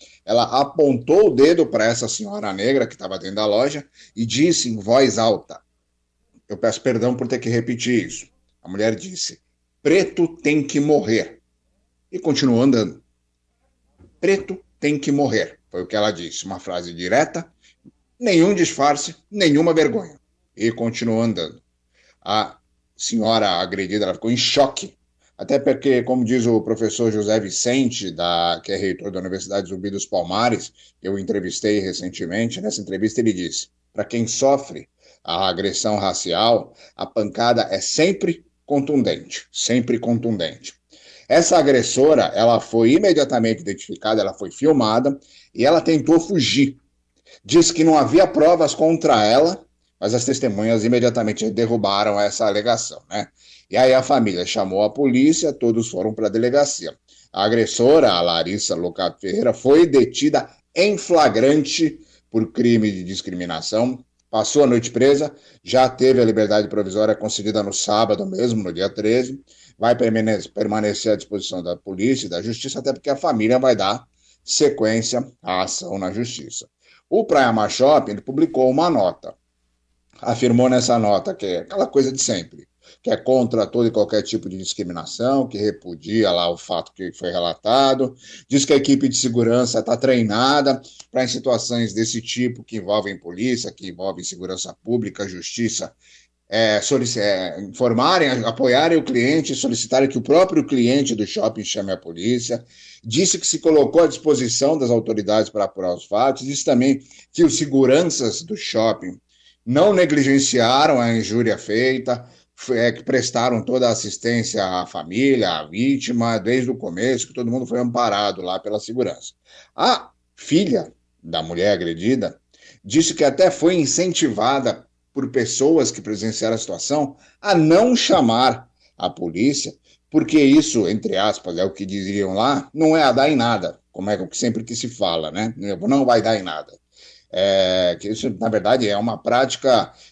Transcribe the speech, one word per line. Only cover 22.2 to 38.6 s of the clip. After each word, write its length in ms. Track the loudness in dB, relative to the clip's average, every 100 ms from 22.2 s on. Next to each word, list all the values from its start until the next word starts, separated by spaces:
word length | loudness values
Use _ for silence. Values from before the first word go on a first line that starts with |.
A 320 | -4 -2 -2 -8 _ _ _ -12
senhora 500 | -6 -2 0 2 2 0
agredida, 460 | -2 -4 -4 -2 -2
ela 80 |
ficou 160 | -4 -2
em 80 | -2
choque, 580 | 0 2 2 0 -14 _ _ _ _ -14
até 220 | -2 0
porque, 440 | 0 0 2 2
como 220 | 2 -2
diz 220 | 0 0 2
o 160 | 2
professor 500 | 0 -2 -2 0 0
José 260 | 0 0 0
Vicente, 720 | -2 -4 -2 0 0 -2 -10
da, 480 | -6 -2 0 0 -2
que 80 | -4
é 40 | -4
reitor 320 | -4 -4 -8
da 100 | -8
Universidade 480 | -8 -8 -6 -6 -6
Zumbi 220 | -8 -8
dos 160 | -8 -6
Palmares, 640 | -4 -2 0 0 0 -6 _ _ _
que 80 | -8
eu 120 | -6
entrevistei 600 | -4 -4 -4 -4 -2 -2
recentemente, 800 | -2 -6 -10 -10 -8 -4 -4 -4
nessa 220 | -8 -8
entrevista 400 | -8 -4 -4 0
ele 140 | -2
disse, 340 | -2 -4 -8 -12 _ _
"Pra 100 | -8
quem 240 | -6 -4 -4
sofre 600 | 0 2 2 -2 -16 -20 _ _ _
a 240 | -8 -4 -2
agressão 520 | -2 -4 -2 -2 -2
racial, 720 | -2 -4 -4 0 2 2 -2 _ -20 -14
a 80 |
pancada 640 | -8 -6 -4 -2 0 2 0
é 120 | -4
sempre 640 | -4 0 0 0 -4 -6 _ _